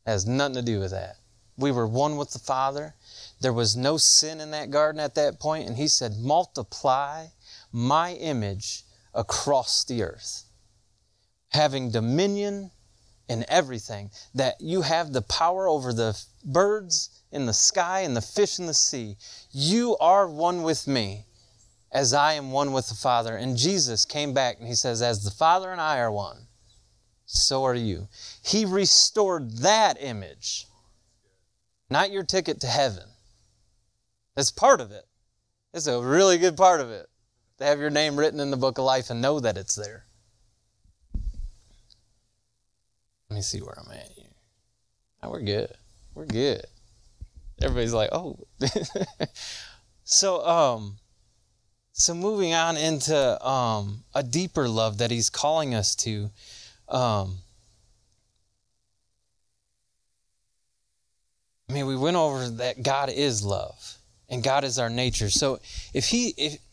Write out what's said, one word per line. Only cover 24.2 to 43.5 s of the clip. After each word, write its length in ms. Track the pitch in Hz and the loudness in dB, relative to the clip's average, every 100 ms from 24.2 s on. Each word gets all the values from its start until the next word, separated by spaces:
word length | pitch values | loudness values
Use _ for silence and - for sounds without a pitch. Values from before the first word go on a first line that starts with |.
| 147 | -2
back 260 | 135 127 - | 0 0 -2
and 80 | 117 | -6
he 80 | 120 | -4
says, 260 | 127 113 | -2 0
"As 220 | 120 110 | 0 0
the 80 | 101 | -4
Father 400 | - 160 180 185 | 2 4 4 0
and 80 | 185 | -4
I 200 | 156 139 | -2 0
are 120 | 117 | 0
one, 360 | 104 95 - - _ _ _ _ _ _ _ - | -2 -8 -12 -20 _ _ _ _ _ _ _ -4
so 380 | - - 135 | 0 2 2
are 120 | 135 123 | 0 0
you." 340 | 113 85 101 - - - | -2 -4 -8 -14 -20 -12
He 240 | - 208 208 | 0 2 2
restored 920 | 190 190 - - 214 202 170 123 113 | 2 6 6 6 4 2 0 -4 0
that 420 | 151 214 208 123 | 4 6 4 2
image, 640 | 139 110 87 69 - - - _ _ _ _ _ _ _ _ _ _ _ - | -6 -8 -10 -12 -8 -8 -10 _ _ _ _ _ _ _ _ _ _ _ -4
not 220 | 139 196 | 0 0
your 120 | 196 | -2
ticket 360 | 180 190 170 - | -2 -2 -2 -4
to 60 | 123 | -2
heaven. 420 | 123 135 92 - _ _ _ _ _ _ _ _ _ _ _ _ - | 0 0 -2 -14 _ _ _ _ _ _ _ _ _ _ _ _ -2
That's 160 | 139 | -2
part 300 | - 240 233 | 4 6 6
of 100 | 110 | 4
it. 160 | 101 - _ _ _ _ _ _ | -12 -20 _ _ _ _ _ _
It's 140 | 170 151 | -8 -2
a 140 | 120 | -2
really 360 | 123 156 196 175 | 2 6 6 6
good 200 | 180 156 | 4 6
part 240 | 185 170 | 6 6
of 100 | 123 | 0
it, 180 | 104 78 _ _ _ _ - | -8 -16 _ _ _ _ -4
to 60 | |
have 160 | 143 147 | 0 2
your 100 | 151 | 2
name 280 | 147 151 143 | 2 2 2
written 220 | 151 147 | 0 0
in 120 | 143 | -2
the 60 | 135 | 0
book 200 | 131 127 | 0 2
of 60 | |
life 260 | 131 131 120 | 2 2 0
and 120 | 117 | -2
know 180 | 127 147 | 0 0
that 180 | 120 98 | 0 -2
it's 180 | 95 - | -4 -6
there. 300 | 104 110 - _ _ _ _ _ _ _ _ _ _ - - - - - _ _ _ _ _ _ _ _ _ _ _ _ _ _ _ _ - | -8 -14 -20 _ _ _ _ _ _ _ _ _ _ -8 -6 -8 -10 -12 _ _ _ _ _ _ _ _ _ _ _ _ _ _ _ _ -10
Let 80 | 104 | -6
me 40 | |
see 200 | 95 | -6